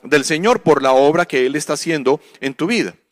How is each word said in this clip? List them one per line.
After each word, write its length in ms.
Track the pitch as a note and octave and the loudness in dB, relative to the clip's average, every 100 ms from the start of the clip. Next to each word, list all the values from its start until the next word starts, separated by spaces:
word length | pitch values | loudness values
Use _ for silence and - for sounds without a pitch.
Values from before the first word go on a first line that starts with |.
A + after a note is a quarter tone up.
del 200 | - D3 | 0 -2
Señor 380 | C3 D#3 G3+ B3+ | 0 -2 0 0
por 200 | - C#3+ | 2 2
la 100 | C3 | 4
obra 340 | C3 C#3+ E3 E3+ | 4 4 2 0
que 180 | C#3 | 0
Él 100 | B2+ | -2
está 200 | D3 - | -2 -6
haciendo 440 | D3 E3 D#3 C3 D3 _ _ | -6 -4 -2 -2 -2 _ _
en 140 | C3+ | -10
tu 120 | C3+ E3 | -6 -4
vida. 280 | A#3 G#2+ - _ | -2 -4 -10 _